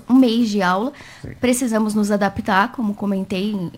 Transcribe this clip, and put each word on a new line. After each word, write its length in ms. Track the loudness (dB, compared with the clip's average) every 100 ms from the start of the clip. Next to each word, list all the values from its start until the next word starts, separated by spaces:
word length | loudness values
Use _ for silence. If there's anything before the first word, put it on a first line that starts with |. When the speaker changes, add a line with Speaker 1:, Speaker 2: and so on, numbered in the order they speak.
| 2
Speaker 1:
um 60 |
mês 340 | 4 6 4 0
de 140 | 2
aula, 300 | 0 0 -2 -6 -18 -18
Speaker 2:
Sim. 100 | -16 -4
Speaker 1:
precisamos 520 | 0 0 0 0 0
nos 200 | 0 0
adaptar, 580 | 0 0 -2 -2 0 0
como 240 | -2 -4
comentei 560 | -4 -4 -4 -4 -4 -4
em, 220 | -4 -6